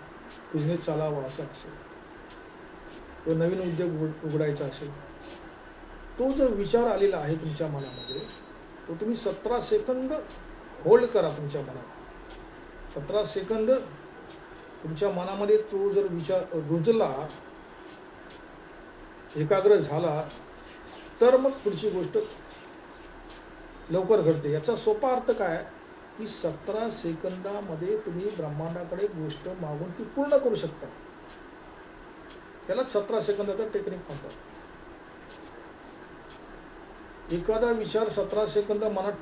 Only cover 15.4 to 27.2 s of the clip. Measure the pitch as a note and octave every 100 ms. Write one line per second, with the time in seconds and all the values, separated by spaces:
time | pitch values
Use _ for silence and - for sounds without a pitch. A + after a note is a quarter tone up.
15.4 | G#3 G#3+ G#3+ G3 G3+ G3 G3 E3+ D#3 F#3
16.4 | - E3 D3 E3 D#3+ A3+ E3+ C3 D#3 -
17.4 | - - - - - - - - - -
18.4 | - - - - - - - - - D3+
19.4 | D3+ G3 G3+ G3+ C#3+ D3+ E3+ D3+ D#3 -
20.4 | - - - - - - - - A#3+ B3+
21.4 | C4+ C4+ G#3 E3+ G#3 F#3 D#3+ G#3+ - -
22.4 | - - - - - - - - - -
23.4 | - - - - - F3 F#3 G#3 D#3+ D3
24.4 | C#3+ D3+ F#3+ G#3+ A3 G#3+ C4 B3 A#3+ A3+
25.4 | F#3 E3 - - - - - - A3 -
26.4 | E3+ D3+ - G#3+ A3+ - E3+ D#3+